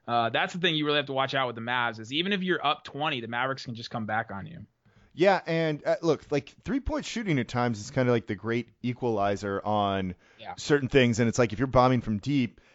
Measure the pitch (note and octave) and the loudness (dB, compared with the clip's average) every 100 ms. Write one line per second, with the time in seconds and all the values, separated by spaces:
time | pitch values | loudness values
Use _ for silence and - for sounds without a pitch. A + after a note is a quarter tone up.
0 | - A#2+ A2+ C#3 F#3 F3+ F3 D#3 D3 D3 | -2 2 2 0 -2 0 0 0 2 0
1 | C#3 C3+ C3 C#3 B2+ A#2 A#2 B2 A#2+ A2 | 0 -2 0 0 -2 -4 -4 0 0 -4
2 | A2 C#3+ F#3 G3+ F#3 E3 C#3+ D3 - C#3 | -6 -4 -2 -2 0 0 0 -2 -6 -4
3 | D#3 C3 A2+ A#2+ C3 C3 - A2+ A#2 A#2+ | -4 -4 -4 -2 -2 -4 -8 -10 -8 -6
4 | G#2+ G#2+ A#2 G2 - E2+ G#2+ _ _ _ | -2 -4 -4 -10 -12 -14 -18 _ _ _
5 | _ C3+ F#3+ F3 - E3 D#3+ D3 D3 D#3+ | _ 2 4 4 0 0 0 -2 -2 0
6 | E3 C3 - C#3+ - - - C4 - D4 | 2 0 0 -4 -4 -16 -4 -4 -2 -4
7 | - A3+ G#3 C#3 A#2 B2+ A#2+ G#2 - C3+ | -4 -6 0 0 0 0 0 -2 -4 0
8 | B2 A#2+ - G2 A2 A#2 - _ B2 B2 | 2 2 0 -6 -2 -4 -4 _ -6 -2
9 | B2 G#2+ G2+ G2+ G2+ G2 G#2 G#2 G2+ G2 | -2 0 0 0 -2 -2 0 0 2 0
10 | F#2 F2+ _ _ F#2 F2+ - C#3+ B2+ C#3 | -4 -8 _ _ -16 -10 0 2 4 6
11 | A#2+ A2+ A#2 A#2 A#2+ G2 C3+ B2+ B2+ B2+ | 6 4 2 4 0 2 2 6 6 4
12 | A2 G#2 C3+ C#3+ A#2+ - _ | 0 -4 0 0 0 -4 _